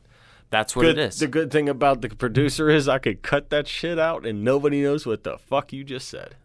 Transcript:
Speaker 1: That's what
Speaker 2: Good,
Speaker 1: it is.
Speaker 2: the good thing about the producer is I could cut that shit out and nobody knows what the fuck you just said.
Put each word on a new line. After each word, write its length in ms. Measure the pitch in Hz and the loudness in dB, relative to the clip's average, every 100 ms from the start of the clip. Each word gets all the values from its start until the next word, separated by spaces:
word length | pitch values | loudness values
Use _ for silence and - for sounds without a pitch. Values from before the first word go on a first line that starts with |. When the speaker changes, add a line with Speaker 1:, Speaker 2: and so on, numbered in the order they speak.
| _ _ _ - _ | _ _ _ -20 _
Speaker 1:
That's 260 | 110 110 127 | -2 0 4
what 60 | |
Speaker 2:
Good, 160 | 165 151 | 4 4
Speaker 1:
it 80 | 127 | -2
is. 120 | - | -2
Speaker 2:
the 80 | 151 | -2
good 240 | 147 160 | 0 0
thing 180 | 151 147 | 0 0
about 320 | 131 143 131 | 2 2 2
the 60 | 117 | -2
producer 640 | - 127 113 143 - 156 | -4 -2 2 0 2 4
is 180 | 151 139 | 4 4
I 100 | 131 | 2
could 240 | 123 95 | 0 -4
cut 280 | - 143 143 | -2 -2 0
that 160 | 147 143 | -2 -2
shit 320 | - 160 165 | -6 -4 0
out 260 | 160 165 | 0 -2
and 200 | 113 104 | -6 -2
nobody 360 | 110 139 143 143 | 2 2 2 2
knows 220 | 139 147 123 | 0 0 -2
what 180 | 107 | -4
the 120 | 85 - | -4 -10
fuck 340 | - 135 - | -2 -4 -2
you 100 | 135 | -14
just 260 | 139 127 - | -10 -12 -12
said. 280 | - - - | -14 -16 -20